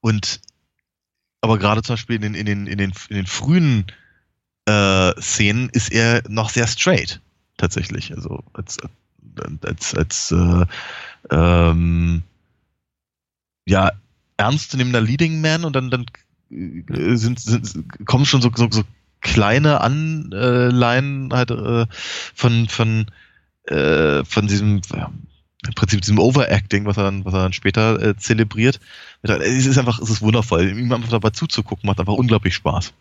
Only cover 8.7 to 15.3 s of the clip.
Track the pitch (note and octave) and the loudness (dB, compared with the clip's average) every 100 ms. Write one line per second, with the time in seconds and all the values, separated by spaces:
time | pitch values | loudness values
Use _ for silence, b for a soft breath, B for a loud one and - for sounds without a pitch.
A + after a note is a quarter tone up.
8.7 | - - _ _ _ - - - D#2 - | -12 -14 _ _ _ -20 -14 -12 -10 -10
9.7 | - - - E2 - - E2+ F2 F2 F2 | -8 -6 -4 -4 -4 -2 2 4 4 2
10.7 | B B B B B - D2+ E2+ F2 E2+ | B B B B B -2 2 4 4 4
11.7 | E2 E2+ E2+ E2+ E2+ E2+ _ _ _ _ | 4 2 2 2 0 -4 _ _ _ _
12.7 | _ _ _ _ _ _ _ _ _ - | _ _ _ _ _ _ _ _ _ 0
13.7 | F#2+ F#2+ - _ _ _ - G#2 D3 - | 2 2 0 _ _ _ -2 0 0 -2
14.7 | C3+ B2 A#2+ A2 C#3 E3 | -2 0 2 2 2 0